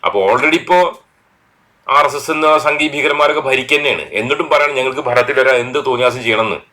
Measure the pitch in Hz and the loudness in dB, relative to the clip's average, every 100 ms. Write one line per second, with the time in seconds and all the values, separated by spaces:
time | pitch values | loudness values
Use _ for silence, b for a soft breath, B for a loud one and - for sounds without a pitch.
0 | - 101 98 123 147 170 180 180 180 - | -2 0 2 2 2 0 2 2 2 -4
1 | _ _ _ _ _ _ _ _ - 139 | _ _ _ _ _ _ _ _ 0 2
2 | 143 139 - 156 156 151 151 147 151 143 | 2 -2 -4 0 2 2 2 0 -2 -2
3 | 151 143 147 151 135 131 127 147 147 87 | -2 2 2 2 0 -2 0 0 0 -2
4 | 69 104 117 143 160 147 147 135 131 131 | -4 -6 -2 -2 0 0 0 0 -4 -4
5 | 127 120 120 131 131 127 123 139 135 123 | 0 0 2 2 2 2 0 -4 -2 -2
6 | 123 123 117 110 110 85 - | -2 -2 -2 0 -2 -4 -12